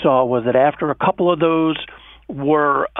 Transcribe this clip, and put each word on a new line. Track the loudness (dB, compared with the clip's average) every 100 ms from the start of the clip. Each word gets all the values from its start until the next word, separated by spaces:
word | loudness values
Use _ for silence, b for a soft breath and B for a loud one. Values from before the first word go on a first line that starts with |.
saw | 2 2
was | 2 0
that | 0
after | 2 2 0 -4
a |
couple | -2 -2 0 0
of | 0
those | 0 0 0 -4 -10 B B B -14
were, | -6 0 0 2 0 -2 -2